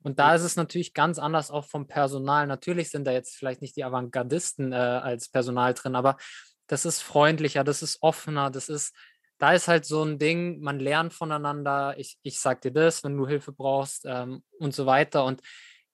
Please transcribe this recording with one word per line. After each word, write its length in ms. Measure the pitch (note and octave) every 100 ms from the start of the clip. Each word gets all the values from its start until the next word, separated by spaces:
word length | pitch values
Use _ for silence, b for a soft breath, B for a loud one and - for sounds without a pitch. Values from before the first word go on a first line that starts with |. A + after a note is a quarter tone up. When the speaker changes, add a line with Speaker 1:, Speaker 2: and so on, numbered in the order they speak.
Speaker 1:
Und 160 | C#3+ C3+
da 100 | D3
Speaker 2:
Mhm. 60 | E3
Speaker 1:
ist 80 |
es 120 | E3+ F3
natürlich 380 | D#3+ F3+ E3
ganz 260 | - D#3 E3
anders 320 | D3+ D#3+ D3+
auch 140 | D3 C#3+
vom 220 | D3+ D3
Personal. 600 | - C#3 C#3 C3+ D3 D3
Natürlich 420 | C3+ - F3 D#3+
sind 140 | D3 C#3
da 60 |
jetzt 240 | B2+ B2+ -
vielleicht 240 | C3+ B2+
nicht 140 | C3 -
die 80 |
Avantgardisten, 880 | C3 B2+ B2 B2+ B2 D#3 - - C3
äh, 20 | B2+
als 540 | B2 B2 C3 A#2+ -
Personal 440 | C3+ B2+ B2 B2
drin, 220 | B2 C3+ B2+
aber 220 | C3 C3+ B B B B -
das 180 | C#3+ E3+
ist 160 | -
freundlicher, 600 | - D3 D3 D#3+ D3+ C#3+
das 180 | C#3 C#3+
ist 160 | D#3+ -
offener, 500 | D#3+ D#3+ - D3 C#3
das 180 | C3 -
ist, 260 | D3+ - b b b b -
da 140 | C#3+
ist 140 | F3 -
halt 180 | E3+ C#3+
so 180 | D3+
ein 160 | D#3 D3
Ding, 420 | D3+ E3+ F3 D#3
man 180 | D3 C#3
lernt 340 | C3+ D3+ E3
voneinander, 840 | - E3 D3+ D3 D3 C#3+ C#3 C#3 C#3
ich, 200 | C3+ -
ich 160 | C#3+ -
sag 220 | C3+ B2+
dir 100 | C3
das, 320 | C3+ E3 E3
wenn 140 | C#3+ C#3+
du 100 | C3+
Hilfe 240 | D3 C#3+
brauchst, 540 | C#3 C3+ C3+ C3+ - C#3
ähm, 380 | B2+ B2 C3 _ -
und 140 | D#3 C3+
so 100 | C3+
weiter. 400 | C3+ D3 D3+ C3
Und 160 | C3 B B B B B